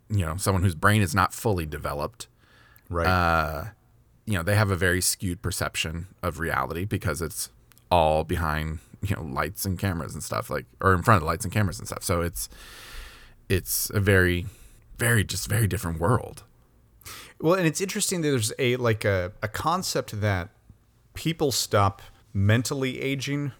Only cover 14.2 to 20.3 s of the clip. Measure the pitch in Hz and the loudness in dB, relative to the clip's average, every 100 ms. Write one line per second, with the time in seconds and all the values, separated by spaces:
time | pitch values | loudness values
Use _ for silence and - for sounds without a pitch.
14.2 | 90 87 90 - - - - - 117 117 | 6 2 -4 -12 -20 -20 -20 -4 2 2
15.2 | - - - 104 104 87 85 80 85 123 | 2 -4 -2 0 2 0 -4 0 2 2
16.2 | - - - _ _ _ _ _ - - | -2 -14 -20 _ _ _ _ _ -18 -18
17.2 | - - 156 190 165 151 190 214 - 180 | -18 0 4 4 4 2 -4 -2 -2 0
18.2 | 151 131 110 - 127 123 120 107 107 98 | 0 2 0 0 0 2 0 2 2 0
19.2 | 90 - 127 - 156 180 180 143 - 107 | -2 -6 -8 -2 -2 0 -2 -4 -4 -2
20.2 | 107 | 0